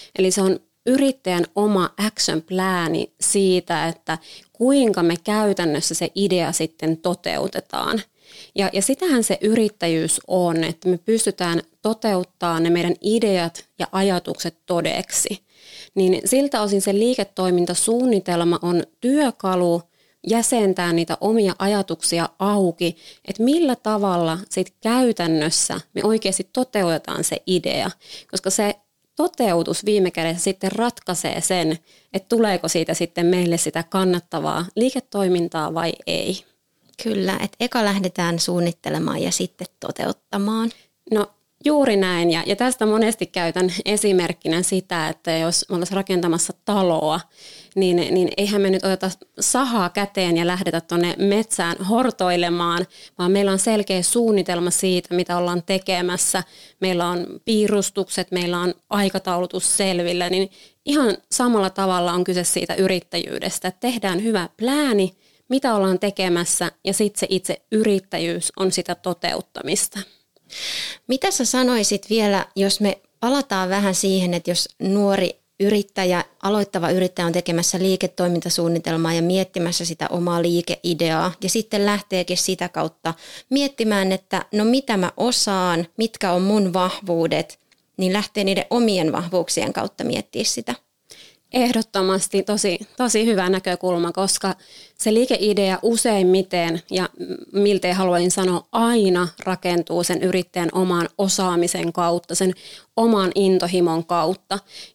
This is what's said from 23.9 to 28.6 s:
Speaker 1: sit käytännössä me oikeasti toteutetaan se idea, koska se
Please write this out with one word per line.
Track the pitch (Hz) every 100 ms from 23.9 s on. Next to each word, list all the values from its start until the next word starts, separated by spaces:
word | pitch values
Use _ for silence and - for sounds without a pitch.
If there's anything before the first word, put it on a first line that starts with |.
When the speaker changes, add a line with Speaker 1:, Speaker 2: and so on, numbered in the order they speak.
| 214 202 175 165 165 196
Speaker 1:
sit | - 185 -
käytännössä | 220 247 254 214 170 160 151 - - 180 -
me | -
oikeasti | 208 220 196 190 190
toteutetaan | - 254 214 175 160 - -
se | - - -
idea, | 180 - - - - - - -
koska | 190 196
se | 190